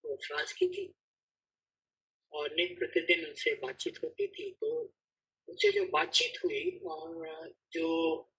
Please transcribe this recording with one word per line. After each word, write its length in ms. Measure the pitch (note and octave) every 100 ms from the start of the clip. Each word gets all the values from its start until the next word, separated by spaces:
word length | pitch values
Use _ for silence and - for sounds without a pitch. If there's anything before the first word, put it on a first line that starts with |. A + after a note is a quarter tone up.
वो 120 | - C#4 -
फ्रांस 260 | D4 -
की 160 | - F4+
थी 260 | F#4 F#4+ - _ _ _ _ _ _ _ _ _ _ _ _ _
और 200 | D3+ D3
नित 260 | D#3 F3+ F3+
प्रतिदिन 480 | E3+ E3+ E3 E3+ D#3
उनसे 280 | - -
बातचीत 500 | - - - - -
होती 220 | - - G4+
थी। 240 | - G4+
तो 300 | F4+ A4 A#4 G#4+ _ _ _ _ _ -
उनसे 240 | - G#3
जो 140 | G3 F#3
बातचीत 460 | D3+ D#3 - E3 -
हुई 360 | F3+ C#3 E3 - E3+
और 420 | D#3 E3 E3 D#3+ D#3+ E3 - _
जो 440 | E3 E3 E3 E3 D#3+ -